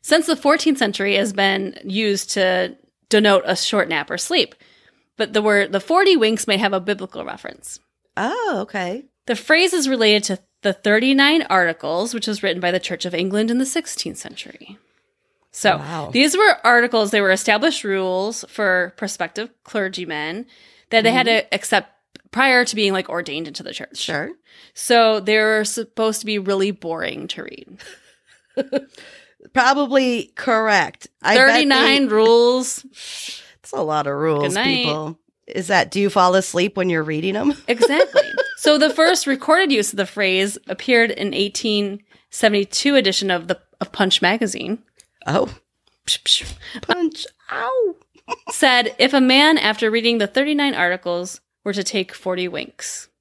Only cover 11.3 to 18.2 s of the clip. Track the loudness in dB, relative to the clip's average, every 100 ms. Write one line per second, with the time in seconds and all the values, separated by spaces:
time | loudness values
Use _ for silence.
11.3 | 2 2 2 2 -2 -4 -4 -4 -6 -6
12.3 | -4 -2 -2 -2 -2 -4 -8 -6 -4 -2
13.3 | 0 0 -2 -2 -4 -6 -10 -10 -10 -14
14.3 | -16 -18 -20 -20 -20 _ _ _ _ _
15.3 | _ _ -2 0 0 -4 -8 -4 2 2
16.3 | 4 4 4 4 4 4 0 0 2 2
17.3 | 0 2 2 0 -2 -4 -4 -2 -2